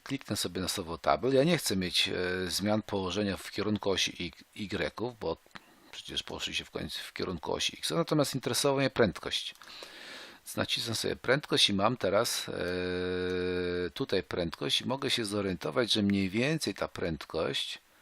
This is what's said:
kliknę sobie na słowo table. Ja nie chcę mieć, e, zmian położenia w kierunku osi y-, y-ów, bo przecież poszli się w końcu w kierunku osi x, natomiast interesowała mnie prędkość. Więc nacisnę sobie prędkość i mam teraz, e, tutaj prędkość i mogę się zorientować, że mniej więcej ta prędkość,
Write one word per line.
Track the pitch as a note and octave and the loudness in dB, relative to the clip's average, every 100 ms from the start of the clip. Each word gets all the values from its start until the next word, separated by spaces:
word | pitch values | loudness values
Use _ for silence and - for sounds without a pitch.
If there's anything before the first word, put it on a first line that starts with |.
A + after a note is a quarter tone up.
kliknę | - - - G#2 | -6 -6 -4 -2
sobie | F#2+ F2+ | -2 -2
na | F#2 | -2
słowo | - E2 E2+ | -2 -4 0
table. | - - A#2 C3+ | 2 4 4 6
Ja | |
nie | D#3 E3 | 6 4
chcę | - F#2+ | 2 0
mieć, | F2 - G2 | 2 2 2
e, | F#2+ F2+ F#2 F2+ | 0 0 0 -2
zmian | E2+ G#2 G#2+ | 0 2 0
położenia | - G2+ F#2 F#2 G2+ F2+ | 0 -2 0 0 0 -2
w | - | -4
kierunku | - G2+ G#2 G2+ | -2 0 0 2
osi | F#2 - - E2+ - - - | 2 0 -2 -8 -10 -14 -10
y-, | |
y-ów, | G2 G2 F2 - F2 - | -4 -2 -2 -4 -8 -4
bo | E2 E2 - - - - - | -4 -4 -8 -20 -20 -20 -18
przecież | - - - | -16 -8 -6
poszli | - D#2+ - E2+ | -6 -6 -4 -4
się | D#2+ | -6
w | |
końcu | - E2+ - | -6 -6 -8
w | - | -8
kierunku | - F#2 F2 - | -6 -4 -4 -2
osi | - - - | 0 0 -2
x, | - | -2
natomiast | E3 D#3+ D#3 C3+ C#3 | 0 2 2 2 0
interesowała | - A#2+ C#3+ C#3 | 0 2 4 4
mnie | C3+ | 4
prędkość. | - F#3+ - - - - - - - - - - - - - | 6 4 4 -4 -4 -6 -12 -16 -16 -16 -16 -14 -14 -16 -18
Więc | - - | -8 -4
nacisnę | - - A#2+ A2 | -2 -2 -2 -2
sobie | - F2 | -2 -2
prędkość | - C#3 - C#3+ - | 2 0 2 4 4
i | |
mam | G2 G#2 B2 | 4 2 2
teraz, | F#2+ G2 A#2 - - | 4 4 4 0 -4
e, | - F2 F2+ F2+ F2+ F2+ F2+ F2+ F#2 F2+ F2+ F2+ F2 F2 | -4 -2 -2 0 0 0 0 0 0 0 0 0 -2 -2
tutaj | - C3+ F#2+ | -4 0 0
prędkość | - F2+ E2+ - C#3 - | 0 -2 -2 -2 -2 0
i | A2 | 0
mogę | C3+ C3+ | -2 0
się | B2 G#2+ | 0 0
zorientować, | G#2 G2 F2+ F2 B2+ A2+ | 0 0 -2 -2 0 2
że | A2+ | 4
mniej | G2+ G2 F#2+ | 4 4 2
więcej | G#2 C3+ D#3+ - | 2 2 0 -2
ta | G2 D#2+ | -2 -4
prędkość, | - F2+ D#2 - D#2+ C2+ C#2 - - _ _ | -2 -4 -4 -4 -2 0 -2 -4 -8 _ _